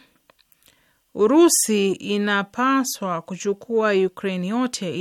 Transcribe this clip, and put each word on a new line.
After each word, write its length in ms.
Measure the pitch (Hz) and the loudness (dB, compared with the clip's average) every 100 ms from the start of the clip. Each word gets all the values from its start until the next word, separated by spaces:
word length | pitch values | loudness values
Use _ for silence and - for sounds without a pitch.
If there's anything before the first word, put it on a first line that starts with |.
| _ _ _ _ _ _ _ _ _ _ _ - | _ _ _ _ _ _ _ _ _ _ _ 0
"Urusi 760 | 214 294 339 - - 214 196 | 4 6 6 4 0 2 2
inapaswa 1300 | 180 196 208 208 202 196 - 262 269 262 - 190 165 | -2 -4 -2 0 -2 -2 -2 0 0 -2 -4 -6 -6
kuchukua 680 | - 180 202 202 - 226 220 | -8 -8 -4 -4 -2 0 2
Ukraine 540 | 196 185 - 196 185 180 | 2 0 -2 -6 -4 -4
yote 480 | 233 254 - 180 156 | -2 -4 -4 -8 -6